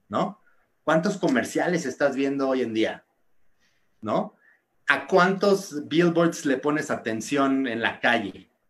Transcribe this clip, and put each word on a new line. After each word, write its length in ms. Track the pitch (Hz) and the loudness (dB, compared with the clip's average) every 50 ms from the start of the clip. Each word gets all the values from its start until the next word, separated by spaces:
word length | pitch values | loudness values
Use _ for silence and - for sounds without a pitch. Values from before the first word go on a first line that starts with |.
| _ | _
¿no? 320 | _ 101 127 190 202 202 - _ _ _ _ _ _ _ _ _ | _ -4 -4 -4 -4 -6 -12 _ _ _ _ _ _ _ _ _
¿Cuántos 320 | 151 160 165 170 208 - | 0 0 2 0 0 -2
comerciales 680 | - 180 151 131 117 - - - 156 143 170 180 - - | 0 0 2 2 0 0 -2 -4 -2 -2 -2 -2 -2 -4
estás 300 | 127 123 - 147 139 123 | -6 -4 -2 -2 0 0
viendo 320 | 131 139 139 139 139 135 | 0 -2 -2 -2 -2 -2
hoy 140 | 131 131 131 | 0 0 -2
en 120 | 120 113 110 | -2 -2 0
día? 300 | 110 104 - - - _ _ _ _ _ _ _ _ _ _ _ _ _ _ _ _ _ _ _ _ | -2 -2 -2 -4 -8 _ _ _ _ _ _ _ _ _ _ _ _ _ _ _ _ _ _ _ _
¿No? 380 | - 104 113 180 214 - - _ _ _ _ _ _ _ _ _ _ | -6 -4 -2 -2 -4 -6 -10 _ _ _ _ _ _ _ _ _ _
¿A 200 | - 143 139 - | 0 0 0 0
cuántos 840 | - 185 180 180 196 190 - 208 202 196 190 - - 147 147 123 113 | 2 4 4 4 4 2 2 2 2 2 2 0 -6 -8 -10 -6 0
billboards 560 | 147 165 175 170 170 170 170 165 170 - - | 2 4 4 4 4 4 2 2 0 0 0
le 100 | 139 131 | 0 0
pones 360 | 127 - 147 147 156 151 - | 0 0 0 0 0 -2 -4
atención 760 | 120 - - 113 113 113 113 - 143 139 135 135 135 135 135 | -6 -4 -4 -4 -6 -4 -4 -2 0 2 2 2 2 0 0
en 140 | 120 113 113 | -2 -2 -2
la 180 | 110 98 - - | -2 -2 -2 0
calle? 500 | - 123 117 117 101 92 - - - _ _ _ _ _ | 2 2 2 2 0 -4 -8 -12 -20 _ _ _ _ _